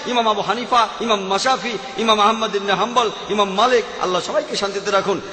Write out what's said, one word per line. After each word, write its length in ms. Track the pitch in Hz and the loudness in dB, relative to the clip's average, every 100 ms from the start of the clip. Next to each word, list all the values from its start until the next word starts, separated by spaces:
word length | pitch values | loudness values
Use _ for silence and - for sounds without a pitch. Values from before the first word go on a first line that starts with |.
| 202 | -4
ইমাম 200 | 247 220 | 0 2
আবু 140 | 208 | 0
হানিফা, 460 | 175 220 240 247 220 - | 0 -2 2 2 2 0
ইমাম 260 | 226 208 190 | 0 0 0
মাশরাফি, 500 | 196 262 254 226 202 - - | 0 2 0 -2 -6 -6 -2
ইমাম 220 | 226 214 | 2 4
আহমদ 360 | 208 226 220 202 | 4 2 0 -2
ইবনে 180 | 202 | 0
হাম্বল, 360 | 185 220 240 220 - - | 0 0 2 0 -2 -4
ইমাম 240 | 208 196 | 0 0
মালিক, 320 | 190 240 247 196 - | 2 4 2 0 -4
আল্লাহ 200 | 185 180 | -2 -2
সবাইকে 340 | 170 285 285 233 | -2 -2 -2 -4
শান্তিতে 360 | 196 196 185 | -4 -4 -2
রাখুন, 300 | 196 185 185 - | 0 0 -4 -6